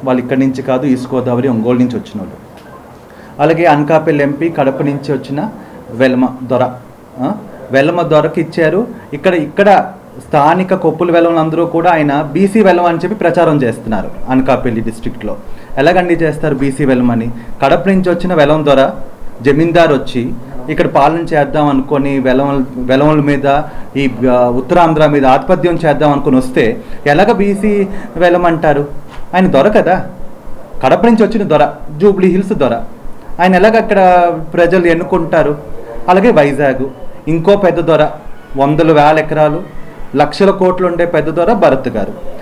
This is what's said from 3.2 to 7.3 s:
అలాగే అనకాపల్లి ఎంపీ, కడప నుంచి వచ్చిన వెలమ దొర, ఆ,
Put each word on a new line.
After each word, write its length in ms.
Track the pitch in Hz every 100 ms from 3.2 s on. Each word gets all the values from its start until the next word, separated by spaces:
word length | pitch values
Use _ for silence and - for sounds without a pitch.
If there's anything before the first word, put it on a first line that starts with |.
| - -
అలాగే 220 | 151 165
అనకాపల్లి 600 | 170 147 147 160 156 147
ఎంపీ, 240 | 143 147 165
కడప 340 | 165 139 131
నుంచి 300 | 147 139 143
వచ్చిన 360 | 135 - 143 214 - - - -
వెలమ 380 | 113 131 127 127 -
దొర, 280 | 123 127 127 - - - - -
ఆ, 120 | 139